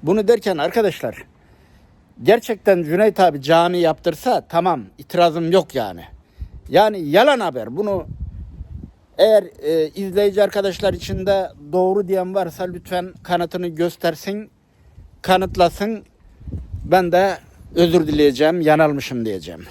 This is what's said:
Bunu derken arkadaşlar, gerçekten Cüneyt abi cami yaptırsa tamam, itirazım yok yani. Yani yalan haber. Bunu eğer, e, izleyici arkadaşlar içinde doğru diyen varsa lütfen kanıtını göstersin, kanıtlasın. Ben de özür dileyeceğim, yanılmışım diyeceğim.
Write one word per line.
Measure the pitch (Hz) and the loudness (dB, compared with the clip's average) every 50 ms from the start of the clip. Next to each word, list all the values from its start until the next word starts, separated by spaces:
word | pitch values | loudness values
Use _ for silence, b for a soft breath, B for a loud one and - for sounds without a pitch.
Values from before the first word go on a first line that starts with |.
| - | 0
Bunu | 147 185 220 214 196 | 0 0 0 4 2
derken | 240 226 196 214 185 156 | 2 2 2 -2 -2 0
arkadaşlar, | 143 175 - 233 214 196 160 - - 123 107 - - _ _ b b b b b b b b b b b b b b _ _ _ - | -2 -2 0 2 0 0 -2 -2 -8 -8 -8 -10 -16 _ _ b b b b b b b b b b b b b b _ _ _ 2
gerçekten | - 208 240 - - 240 185 _ - 196 180 170 | 2 2 2 2 -4 -8 -2 _ 2 2 2 2
Cüneyt | 147 160 185 214 214 202 - | -2 0 2 2 2 4 4
abi | 190 175 147 147 | 2 2 2 0
cami | 131 139 165 165 170 175 180 175 | 0 2 2 4 4 2 0 0
yaptırsa | 170 160 156 - - 175 160 151 - 254 240 170 - _ | 0 0 0 0 -4 -4 -4 -2 -2 -2 -2 -2 -2 _
tamam, | - 165 170 185 170 135 107 95 _ _ | -2 0 0 0 -2 -2 -6 -14 _ _
itirazım | 147 _ - 175 175 170 151 170 165 160 | -20 _ 0 2 2 2 2 0 -2 2
yok | 170 190 170 - - | 2 2 2 2 -4
yani. | 135 113 101 90 87 85 - - - b b b b b b b b _ - | -4 -4 -4 -8 -12 -18 -20 -20 -20 b b b b b b b b _ 0
Yani | 123 165 208 220 214 196 | 4 4 4 4 2 -4
yalan | 165 143 143 185 240 285 285 247 | -6 0 4 4 4 4 4 2
haber. | 214 175 139 123 110 107 120 160 | 0 -4 -4 -6 -8 -8 -6 -6
Bunu | 208 208 202 185 156 - - - - - - - - - - - - - - - - - _ _ _ _ _ - | -4 -4 -4 -6 -6 -8 -12 -12 -12 -14 -12 -14 -16 -16 -16 -18 -16 -16 -14 -16 -16 -18 _ _ _ _ _ 2
eğer, | 180 220 220 208 185 175 - - - | 4 4 4 2 2 0 -14 -10 -6
e, | 147 165 165 156 156 | -2 0 0 -2 -2
izleyici | - 185 196 196 175 196 202 202 190 196 208 | -4 -8 -8 -4 -2 0 0 0 2 2 0
arkadaşlar | 196 - 202 196 196 175 - - 196 180 | 0 0 -2 -4 -4 -4 -2 -4 -4 -4
içinde | 180 - - 196 190 190 190 196 196 190 - - - 147 147 | -4 -8 -8 -8 -6 -2 -2 -2 -2 -2 -6 -10 -16 -16 -6
doğru | 151 185 185 185 190 208 202 175 | -2 0 0 2 0 -2 -2 -2
diyen | 190 185 180 185 190 | -2 -4 -4 -2 -4
varsa | 196 185 170 156 - 190 | -4 -4 -4 -6 -8 -10
lütfen | 180 175 175 - - 185 180 175 185 175 - - | -10 -10 -12 -14 -6 -6 -6 -6 -6 -12 -18 -6
kanıtını | - 180 170 175 165 - 185 180 175 | -4 -2 -2 -2 -2 -6 -6 -6 -6
göstersin, | 160 156 170 175 170 - - 170 165 151 - - 196 208 214 214 _ _ _ b b b b b b b b b _ _ | -4 -2 -4 -4 -4 -2 -4 -4 -4 -4 -8 -10 -10 -10 -10 -16 _ _ _ b b b b b b b b b _ _
kanıtlasın. | _ - 185 185 190 185 - 185 180 170 165 - 202 214 226 208 - _ _ _ _ - _ _ - - - - - - - - - | _ 2 2 2 2 -2 2 2 2 2 2 -2 -4 -4 -4 -6 -10 _ _ _ _ -20 _ _ -16 -14 -12 -12 -12 -12 -14 -12 -2
Ben | - 156 185 185 175 | 2 2 2 2 4
de | 165 175 190 196 180 156 _ _ _ _ - - - | 2 2 2 2 0 -4 _ _ _ _ -20 -8 0
özür | - - 170 160 180 160 151 | 2 2 4 4 2 2 2
dileyeceğim, | 151 151 147 143 135 120 151 156 170 180 | 2 4 4 4 4 4 2 2 2 2
yanılmışım | 165 151 151 151 160 151 147 139 131 - 135 123 113 | 2 2 4 4 4 2 2 -2 -6 -6 -6 -6 -6
diyeceğim. | 110 101 92 80 85 87 80 87 85 | -4 -6 -8 -10 -12 -16 -16 -18 -20